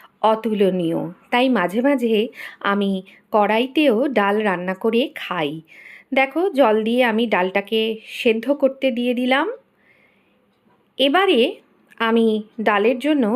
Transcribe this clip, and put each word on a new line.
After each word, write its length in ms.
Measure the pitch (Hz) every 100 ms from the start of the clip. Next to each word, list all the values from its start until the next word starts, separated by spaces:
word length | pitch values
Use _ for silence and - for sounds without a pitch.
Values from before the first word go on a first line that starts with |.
| - _
অতুলনীয়। 800 | 214 220 220 208 196 180 165 165 156 185 _
তাই 180 | 247 262
মাঝে 300 | 233 175 208
মাঝে 340 | 262 277 233 214 226 - - -
আমি 300 | 202 202 196 190 190 - _
কড়াইতেও 640 | 214 202 220 262 285 311 208 294
ডাল 280 | 226 202 208
রান্না 340 | 214 175 180 190
করে 260 | 226 233 320 -
খাই। 360 | - 180 151 160 - - - - _
দেখো, 300 | 262 269 302 381
জল 220 | 269 240 214
দিয়ে 180 | 220 240 247
আমি 180 | 220 233
ডালটাকে 540 | 196 185 196 196 220 220 220 -
সেদ্ধ 320 | - 240 226 233
করতে 340 | 285 269 269 269
দিয়ে 220 | 233 247
দিলাম। 340 | 240 254 269 349 539 _ _ _ _ _ _ _ _ _ _ _ _ _ -
এবারে 420 | 269 320 392 269 269 - _ _ _ -
আমি 300 | 226 226 226 214 214 -
ডালের 380 | 220 208 226 254
জন্য 260 | 285 302 214